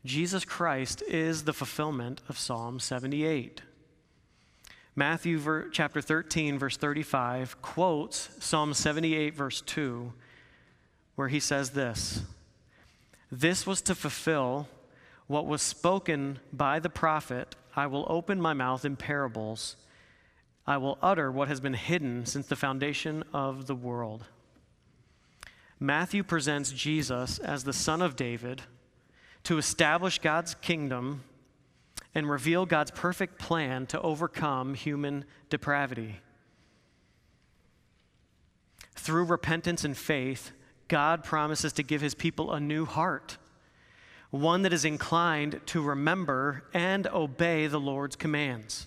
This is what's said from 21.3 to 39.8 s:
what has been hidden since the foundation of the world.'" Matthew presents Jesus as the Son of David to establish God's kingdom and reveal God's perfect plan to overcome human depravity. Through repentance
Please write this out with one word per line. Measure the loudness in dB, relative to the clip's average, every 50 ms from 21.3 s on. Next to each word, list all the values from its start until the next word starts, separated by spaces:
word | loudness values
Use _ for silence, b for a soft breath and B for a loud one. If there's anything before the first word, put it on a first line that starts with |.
what | 2 0 0 0
has | 0 -2
been | 0 -2 -2
hidden | -2 0 2 2 2 2 0 -2 -2 -4
since | -4 -4 -4 -2 -2
the | 0
foundation | 0 0 0 0 0 -2 -2 -2 -2 -4 -2 -4 -4 -6 -4
of | -2 -2 -2 -2 -4 -6 -6
the | -6 -6
world.'" | -4 -4 -4 -4 -4 -4 -6 -8 -10 -14 -18 -20 _ _ _ _ -20 _ _ _ _ _ _ _ _ B B B B B B B B B B B B B B B B
Matthew | 2 2 2 2 2 2 0 0 2
presents | 2 0 2 2 2 0 0 -2 -4
Jesus | -4 -2 -2 0 0 0 0 0 -2 -2 -2 -4 -4 -4
as | -4 -4 -4 -2 -2
the | -2
Son | -2 0 2 2 4 4
of | 2 0 0
David | -2 -4 -4 -4 -6 -6 -8 -8 -10 -12 -18 -20 -20 _ _ _ B B B B B B B B B _
to | 2 2 2
establish | 2 0 4 4 6 6 6 4 2 0 -2 2
God's | 2 2 2 2 0 -2 -10
kingdom | -6 -2 -2 0 0 0 -2 -2 -2 -4 -4 -6 -8 -12 -18 -20 -20 _ _ _ _ _ _ B B B B B B B B _
and | -2 0 0
reveal | 0 0 2 4 4 4 4
God's | 4 4 2 2 0
perfect | -2 -2 -2 -2 0 0 -4 -4 -4 -12
plan | -2 0 0 2 2 0 -2 -4 -4 -4
to | -4 -2
overcome | 0 0 0 0 -2 -4 -2 -2 0 0 0 0 -2 -2 -4
human | -4 -4 -4 -2 0 -2 -2 -2 -4 -8 B B B B _
depravity. | -2 -2 2 2 2 2 2 -2 -4 -6 -8 -8 -10 -14 -16 -20 _ _ _ _ _ _ _ _ _ _ _ _ _ _ _ _ _ _ _ _ _ _ _ _ _ _ _ _ _ _ _ _ _ _ _ _ _ _ _ _ _ _ _ _ _ _ _ _ B B B B B
Through | -10 -4 0 2 2 4
repentance | 2 0 0 2 0 0 2 2 -2 -2 0